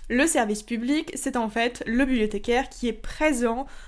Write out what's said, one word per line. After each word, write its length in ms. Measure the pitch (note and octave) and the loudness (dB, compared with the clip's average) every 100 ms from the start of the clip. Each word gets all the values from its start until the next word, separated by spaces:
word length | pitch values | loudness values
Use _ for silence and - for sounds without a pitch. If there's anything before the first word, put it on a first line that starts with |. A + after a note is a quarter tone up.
| - | -2
Le 160 | A#3 D#4+ | 2 4
service 380 | D4 A3 G#3+ | 4 2 0
public, 480 | - A#3 A#3+ D4+ D#4+ - | -4 -4 0 0 -2 -4
c'est 200 | C4+ C4 | -2 -2
en 120 | A3 | -2
fait 340 | A#3 A#3+ A#3+ - | 0 -2 -2 -2
le 200 | A#3 C4+ | 2 4
bibliothécaire 640 | B3+ G#3+ G3+ A3 A#3+ C4 | 4 2 0 0 0 0
qui 180 | - A#3+ | -2 -4
est 60 | |
présent 760 | A3 - - D#4 B3+ A#3+ A#3 D4 - | -2 -6 0 2 4 0 -2 -6 -12